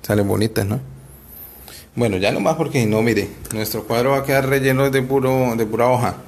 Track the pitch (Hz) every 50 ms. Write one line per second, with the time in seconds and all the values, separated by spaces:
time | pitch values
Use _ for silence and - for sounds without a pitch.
0 | - - 104 104 101 98 101 98 107 113 - 110 104 98 107 131 - - - -
1 | - - - - - - - - - - - - - - - - - - _ 120
2 | 120 113 98 92 95 104 143 - 196 180 160 156 160 135 135 139 117 107 107 110
3 | 113 117 110 101 95 - - - - - - 107 107 - - 110 98 - 117 117
4 | 123 135 139 135 131 135 139 135 131 131 139 139 131 135 131 131 139 139 131 135
5 | 127 131 135 139 127 131 131 131 127 123 117 113 113 104 104 110 117 123 127 120
6 | 117 98 87 - -